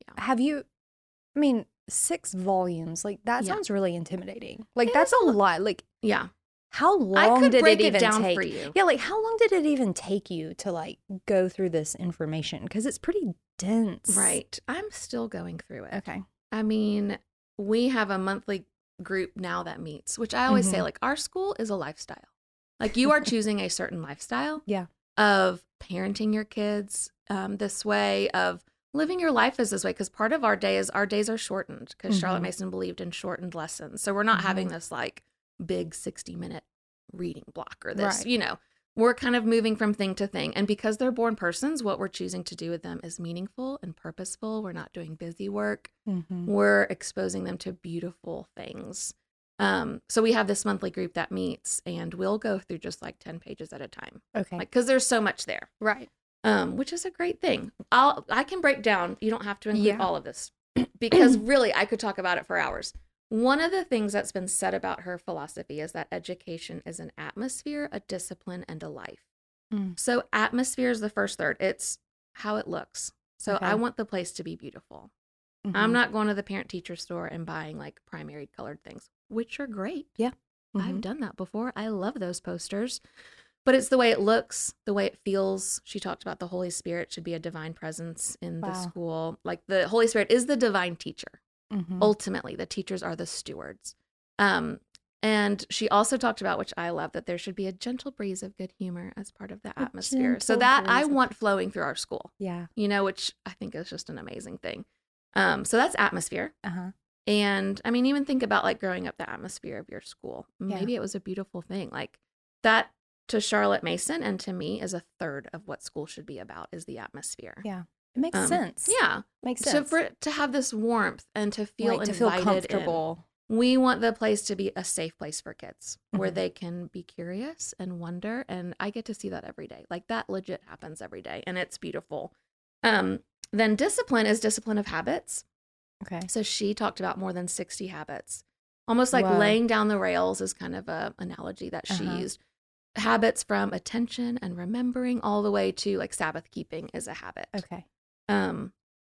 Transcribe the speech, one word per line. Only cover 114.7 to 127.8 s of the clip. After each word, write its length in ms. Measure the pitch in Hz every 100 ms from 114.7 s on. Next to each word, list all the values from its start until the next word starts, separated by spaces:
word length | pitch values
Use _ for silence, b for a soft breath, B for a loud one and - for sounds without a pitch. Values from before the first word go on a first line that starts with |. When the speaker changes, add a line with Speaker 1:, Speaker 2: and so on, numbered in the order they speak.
| 202
Speaker 1:
is 100 | 185
a 80 | 175 - _
third 300 | 165 139 -
of 140 | 160 208
what 160 | -
school 220 | - 151 156
should 200 | - 151
be 120 | 135
about, 300 | 95 80 -
is 140 | 165
the 140 | - 113
atmosphere. 640 | - 233 - - - -
Speaker 2:
Yeah. 200 | 208 185 170 _ _
It 60 | 247
makes 180 | 320 190
Speaker 1:
Um, 80 | -
Speaker 2:
sense. 420 | 349 - - - 494
Speaker 1:
yeah. 220 | - - - _
Speaker 2:
Makes 200 | 247 240
Speaker 1:
So 80 | 277
Speaker 2:
sense. 180 | 294 285
Speaker 1:
for 80 | 320
it 220 | - -
to 100 | 302
have 220 | 294 285
this 200 | 277 262
warmth 540 | 214 226 226 185 - -
and 180 | 214 208
to 120 | 208 208
feel 320 | - 233 233
Speaker 2:
Right, 80 | 208
to 60 |
feel 160 | 190 226
Speaker 1:
invited 180 | 180 190
in. 60 | 190 - 196
Speaker 2:
comfortable. 480 | 165 165 160 165 _ _ -
Speaker 1:
We 280 | 226 247 262
want 260 | 254 240
the 100 | 233
place 300 | 226 220 208
to 120 | -
be 160 | 190 190 185
a 80 |
safe 340 | 180 - 160 -
place 220 | - -
for 120 | -
kids 460 | - - - - - _
where 160 | 190 190
Speaker 2:
Mm-hmm. 60 | 180
Speaker 1:
they 140 | 180
can 360 | - 175 175 175
be 160 | 185
curious 720 | - - 175 190 277 330 -
and 220 | -